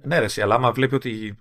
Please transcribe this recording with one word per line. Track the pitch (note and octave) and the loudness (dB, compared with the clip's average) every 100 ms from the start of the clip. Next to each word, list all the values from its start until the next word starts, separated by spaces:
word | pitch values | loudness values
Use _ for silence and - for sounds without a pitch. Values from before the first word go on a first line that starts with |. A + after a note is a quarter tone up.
Ναι, | C#3 E3 | -2 0
ρε, | |
εσύ, | G#2+ - | 0 0
αλλά | G#2 | 2
άμα | A#2 B2 | 4 2
βλέπει | A#2+ C3 | 2 0
ότι | C3+ B2+ A2 G#2+ G2+ | 0 -4 -8 -8 -12